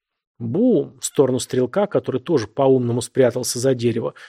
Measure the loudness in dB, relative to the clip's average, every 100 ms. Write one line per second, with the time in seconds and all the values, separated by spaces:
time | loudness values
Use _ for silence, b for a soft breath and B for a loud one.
0 | _ _ _ -12 -6 0 2 2 0 -8
1 | -8 0 2 2 -2 -2 0 0 0 -2
2 | -2 -6 0 -2 -2 0 2 4 2 -4
3 | -4 2 2 2 -6 -2 -2 0 0 -2
4 | -6 B